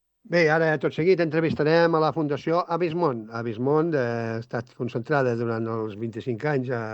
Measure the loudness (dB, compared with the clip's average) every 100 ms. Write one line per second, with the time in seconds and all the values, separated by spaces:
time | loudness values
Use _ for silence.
0 | _ _ -2 2 4 4 2 2 0 0
1 | 2 4 2 0 0 2 4 6 6 4
2 | 2 0 -2 -2 0 -2 0 -2 -2 0
3 | 0 0 -6 -6 -6 -2 0 2 2 0
4 | 0 -2 -4 -6 -6 -8 -8 -8 -6 -6
5 | -2 0 2 0 -2 -2 -4 -4 -6 -6
6 | -8 -8 -6 -4 -2 -2 -2 -6 -6